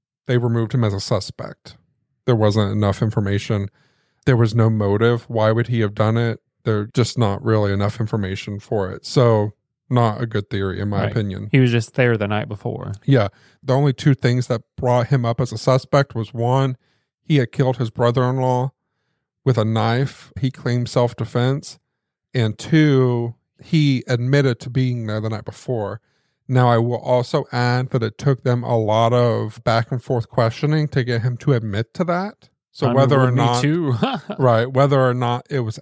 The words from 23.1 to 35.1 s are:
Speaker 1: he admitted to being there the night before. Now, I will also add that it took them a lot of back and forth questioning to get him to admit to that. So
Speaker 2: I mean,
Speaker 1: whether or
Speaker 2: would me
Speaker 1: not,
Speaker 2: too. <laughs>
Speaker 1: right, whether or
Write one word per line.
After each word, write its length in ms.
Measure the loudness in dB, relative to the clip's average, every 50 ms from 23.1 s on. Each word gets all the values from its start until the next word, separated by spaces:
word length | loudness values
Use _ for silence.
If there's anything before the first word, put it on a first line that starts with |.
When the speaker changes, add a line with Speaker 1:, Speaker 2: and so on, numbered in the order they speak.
| 0 -2 -4 -6 -10 _ _ _ _ _
Speaker 1:
he 420 | -8 -2 0 2 4 4 2 0 0
admitted 540 | -2 -2 -2 0 2 2 4 4 2 0 -2
to 80 | -6 -6
being 380 | -2 -2 0 0 -2 -4 -4
there 140 | -4 -4 -4
the 80 | -4 -4
night 160 | -6 -6 -10
before. 560 | -12 -16 -12 -8 -6 -4 -4 -4 -6 -8 -10 _ _ _ _ _ _ _ _ _
Now, 220 | 0 2 4 4 4
I 80 | 4 4
will 200 | 2 0 -2 -4
also 460 | -2 0 0 0 0 0 -4 -4 -4 -4
add 400 | -4 -2 0 0 0 -2 -2 -2
that 120 | -2 -2
it 160 | -2 -4 -6 -4
took 240 | -2 -2 -2 0
them 200 | 0 -2 -2 -2
a 140 | -2 -2 -2 0
lot 360 | 0 2 2 2 2 4 4
of 480 | 2 2 2 0 -2 -4 -6 -8 -6 -2
back 260 | 0 0 0 0 -2
and 120 | -6 -8
forth 260 | -4 -4 -4 -4 -4 -4
questioning 580 | 0 0 0 0 0 -2 -2 -2 0 0 -2 -2
to 140 | -2 -2
get 200 | -2 -2 -2 -2
him 160 | -2 -4 -4 -2
to 160 | 0 0 0
admit 400 | 0 0 -4 -4 -4 -4 _ -6
to 100 | -6 -4
that. 460 | -2 -2 -4 -4 -8 -12 _ _ _ _ _ _ _
So 140 | -8 -2 -2
Speaker 2:
I 40 | 2
mean, 60 | 4
Speaker 1:
whether 200 | 4 4 4 4 4
or 40 | 4
Speaker 2:
would 80 | 2 2
me 20 |
Speaker 1:
not, 260 | 2 2 2 2 2
Speaker 2:
too. 320 | 0 0 0 0 0 0 0 0 0 -2 -2
<laughs> 220 | -4 -8 -8 -4 0
Speaker 1:
right, 280 | 2 4 4 4 2
whether 340 | 0 2 2 2 4 4 2
or 140 | 2 2